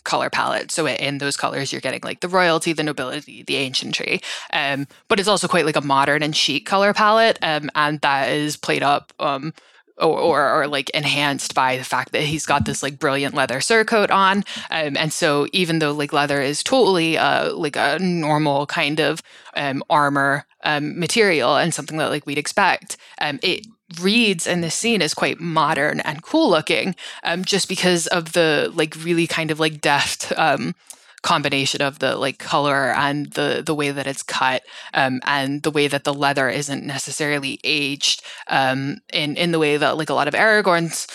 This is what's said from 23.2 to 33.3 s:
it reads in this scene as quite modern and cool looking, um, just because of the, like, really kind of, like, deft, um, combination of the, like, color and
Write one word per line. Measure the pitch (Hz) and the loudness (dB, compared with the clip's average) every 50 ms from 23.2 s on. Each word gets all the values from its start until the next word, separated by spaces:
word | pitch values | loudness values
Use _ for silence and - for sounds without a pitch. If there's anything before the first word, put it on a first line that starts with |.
| - 151 143 131 - | -4 -4 -4 -2 -2
it | 185 165 - - - - _ _ - - 165 | -2 -2 -2 -6 -12 -20 _ _ -18 -8 -2
reads | 175 190 208 240 240 208 190 165 - 185 | 0 2 4 4 4 4 2 0 0 -2
in | 180 175 | -2 0
this | 170 160 - | -2 -2 -4
scene | - - 226 240 202 | -2 0 0 0 2
as | 156 156 - | 0 0 -2
quite | - 180 147 - - | 0 -2 -2 -2 -2
modern | 160 170 160 160 151 147 160 139 143 151 - 156 | -4 -2 0 2 2 2 2 2 0 0 -2 -2
and | - 156 151 139 - | -4 -6 -8 -8 -6
cool | - - 320 330 269 | -2 2 4 4 6
looking, | 180 156 156 - 170 123 117 190 180 - - - - - - | 4 4 2 2 0 0 0 -2 -4 -8 -10 -16 -14 -8 -4
um, | - 170 175 185 | -4 -4 -2 -2
just | - - 190 - - | -2 -2 -2 -2 -2
because | 190 180 - 180 180 170 170 - | -4 0 2 2 2 2 0 0
of | 196 175 165 165 | -2 -2 -2 -2
the, | - 175 165 160 151 147 143 - 151 | 0 2 2 4 2 2 0 -2 -2
like, | 170 156 160 160 160 160 | -2 -2 -2 -4 -6 -2
really | 165 175 165 170 156 | 0 2 2 2 0
kind | - 170 165 156 | 0 -2 -2 -2
of, | 156 147 | 0 0
like, | 160 160 156 147 | 0 -2 -2 0
deft, | - 156 143 139 - - - - - - 180 - | 0 2 2 2 2 -2 -4 -6 -6 -4 -2 0
um, | 170 156 139 143 123 131 180 _ _ - - - _ - - - | 2 2 2 0 -2 -4 -8 _ _ -20 -20 -20 _ -20 -16 -8
combination | - - 180 156 139 147 139 139 139 - - 143 | -2 0 0 2 2 0 0 0 0 0 0 0
of | 143 139 139 - | -2 -2 -2 -2
the, | 139 135 127 | -2 -2 0
like, | - 113 135 131 - | 0 -2 -4 -4 -6
color | - - - 156 143 147 139 139 139 123 117 | -6 -2 0 2 2 2 2 2 2 0 0
and | - 143 139 143 147 147 143 | 0 0 0 0 -2 -4 -6